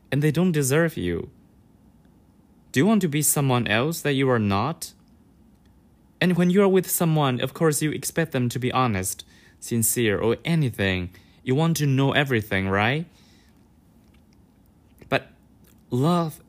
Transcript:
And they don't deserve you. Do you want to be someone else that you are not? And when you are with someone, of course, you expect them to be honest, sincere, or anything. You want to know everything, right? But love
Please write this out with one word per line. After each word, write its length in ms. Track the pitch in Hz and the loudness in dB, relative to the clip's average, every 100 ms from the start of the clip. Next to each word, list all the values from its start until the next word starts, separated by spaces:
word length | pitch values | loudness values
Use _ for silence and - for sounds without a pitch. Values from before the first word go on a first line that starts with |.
| _ | _
And 100 | 135 | -2
they 80 | 151 | 0
don't 220 | 147 185 | 2 0
deserve 440 | 151 131 147 165 - | 0 0 0 0 -2
you. 340 | 87 85 - - _ _ _ _ - _ _ _ _ _ _ _ _ | -4 -4 -8 -18 _ _ _ _ -20 _ _ _ _ _ _ _ _
Do 80 | 127 | 0
you 60 | 190 | 2
want 140 | 214 | 2
to 60 | 170 | 0
be 140 | 147 | 0
someone 440 | 147 151 135 123 113 | 0 0 0 0 0
else 340 | 107 151 170 | 0 0 -4
that 100 | 147 | -4
you 160 | 135 135 | 0 2
are 80 | 120 | 2
not? 540 | 101 98 135 170 - - _ - _ _ - _ _ _ _ _ _ _ | 2 0 -2 -6 -14 -18 _ -20 _ _ -20 _ _ _ _ _ _ _
And 160 | 175 175 | 0 2
when 140 | 180 | 2
you 120 | 190 | 4
are 60 | 196 | 4
with 220 | 190 185 | 4 0
someone, 500 | - 170 156 139 123 | -2 2 2 2 0
of 140 | 131 | -4
course, 280 | - 160 143 | 0 0 0
you 80 | 156 | -2
expect 420 | 139 - - 160 | -4 -6 -4 -2
them 160 | 131 123 | -2 -2
to 80 | 123 | -2
be 140 | 123 | -2
honest, 520 | 127 127 95 92 - - - - _ | 0 0 0 -4 -8 -16 -20 -20 _
sincere, 580 | - 120 110 123 110 92 | -4 -2 0 0 0 2
or 180 | 107 117 | 0 -2
anything. 680 | 156 165 135 104 98 90 87 - - - | -2 0 0 0 -2 -2 -6 -12 -20 -12
You 120 | - | -4
want 220 | 131 165 156 | 0 0 0
to 80 | 147 | 2
know 260 | 131 135 | 2 2
everything, 560 | - 143 117 - 95 98 | 2 0 -2 0 -2 0
right? 380 | 98 110 151 170 _ _ - _ _ _ _ _ _ - _ _ _ _ _ _ _ _ _ - | 0 0 -2 -8 _ _ -20 _ _ _ _ _ _ -20 _ _ _ _ _ _ _ _ _ -4
But 200 | 139 - - _ _ - - _ | -4 -4 -20 _ _ -20 -20 _
love 520 | 123 170 175 165 - | -2 0 0 -2 -8